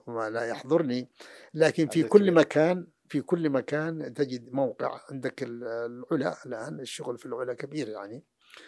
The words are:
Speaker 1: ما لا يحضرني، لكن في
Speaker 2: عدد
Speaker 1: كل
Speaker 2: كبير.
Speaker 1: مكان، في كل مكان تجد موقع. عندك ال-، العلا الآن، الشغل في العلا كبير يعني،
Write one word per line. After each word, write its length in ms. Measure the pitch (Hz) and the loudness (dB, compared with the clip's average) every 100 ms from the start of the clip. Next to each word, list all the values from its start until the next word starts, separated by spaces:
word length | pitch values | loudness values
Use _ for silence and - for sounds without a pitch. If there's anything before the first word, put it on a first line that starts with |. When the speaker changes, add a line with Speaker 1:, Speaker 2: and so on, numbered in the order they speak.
| - | -8
Speaker 1:
ما 220 | 113 110 | -4 -4
لا 120 | 113 117 | -2 -4
يحضرني، 640 | 113 127 165 143 123 127 - - - - | -4 2 2 4 -2 -4 -14 -20 -20 -8
لكن 340 | 151 156 - 156 | 2 4 4 2
في 120 | 165 | 2
Speaker 2:
عدد 100 | 151 | 6
Speaker 1:
كل 100 | 208 | 8
Speaker 2:
كبير. 140 | 196 | 8
Speaker 1:
مكان، 540 | 165 143 151 160 180 175 _ - | 6 6 4 4 2 -4 _ -6
في 120 | 147 | -6
كل 280 | - 175 156 | 0 0 2
مكان 640 | 135 120 147 160 160 131 | 0 0 -4 -4 -6 -6
تجد 400 | 123 135 123 117 | -4 -2 -4 -6
موقع. 480 | 131 127 - 127 - - | -2 -2 -2 -6 -6 -10
عندك 320 | 135 131 - | -6 -6 -6
ال-، 200 | 123 120 120 117 120 123 - | -8 -8 -6 -6 -6 -8 -4
العلا 260 | 160 - - 127 | -2 -2 -4 -8
الآن، 340 | 110 135 151 | -10 -8 -10
الشغل 380 | 127 - 123 120 | -10 -8 -8 -8
في 80 | 127 | -8
العلا 280 | 120 123 | -6 -6
كبير 360 | 117 135 151 110 | -6 -8 -6 -6
يعني، 340 | 107 101 131 - _ _ - | -8 -10 -14 -18 _ _ -20